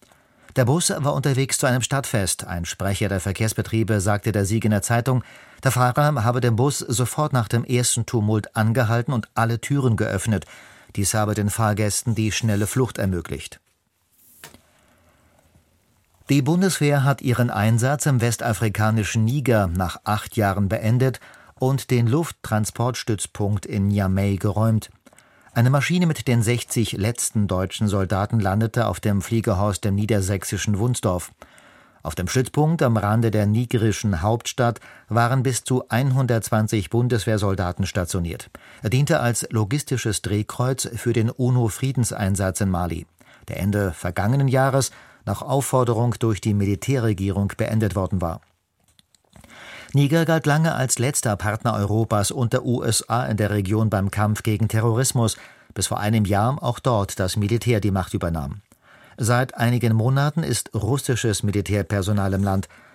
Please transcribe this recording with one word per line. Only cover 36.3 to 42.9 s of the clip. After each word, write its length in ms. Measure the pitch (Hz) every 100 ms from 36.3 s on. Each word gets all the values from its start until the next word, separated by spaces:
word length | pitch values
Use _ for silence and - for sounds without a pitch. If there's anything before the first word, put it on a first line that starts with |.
| 117 - 110 107 110 -
Bundeswehrsoldaten 960 | 117 123 120 117 107 101 98 90 90
stationiert. 640 | 92 - 90 95 85 - - - - -
Er 80 | 110
diente 320 | 131 147 156
als 260 | 120 113 -
logistisches 720 | 117 104 147 - 127 113 98
Drehkreuz 680 | - 104 104 - 127 135 - 113
für 160 | 120
den 160 | 113 113
uno-Friedenseinsatz 1300 | - 123 127 113 - 131 131 113 - 98 95 95 -
in 80 | 98
Mali, 360 | 87 87